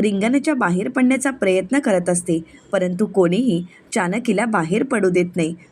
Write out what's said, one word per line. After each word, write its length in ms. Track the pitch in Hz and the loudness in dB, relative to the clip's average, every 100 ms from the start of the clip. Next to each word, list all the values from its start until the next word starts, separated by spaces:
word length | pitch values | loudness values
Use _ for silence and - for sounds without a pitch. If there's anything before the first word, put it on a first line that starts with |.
रिंगणाच्या 520 | 214 196 220 277 294 | -2 0 0 0 0
बाहेर 360 | 277 185 180 247 | 0 0 0 -2
पडण्याचा 420 | 254 254 262 277 | 0 2 2 -2
प्रयत्न 480 | 269 196 185 185 269 | 0 0 2 0 -2
करत 300 | 285 185 175 | 2 0 0
असते, 340 | 180 - 165 165 - - | -2 -2 -4 -4 -16 -6
परंतु 340 | 196 180 180 208 | -2 -2 -2 0
कोणीही 600 | - 175 185 262 170 180 - _ | 2 2 2 0 0 -4 -14 _
जानकीला 520 | 233 180 208 240 190 233 | -4 -2 -2 -2 0 0
बाहेर 380 | 208 160 208 | 0 0 -2
पडू 260 | 269 226 185 | 0 0 2
देत 260 | 180 175 180 | 2 0 -2
नाही. 200 | 160 170 - | -4 -6 -12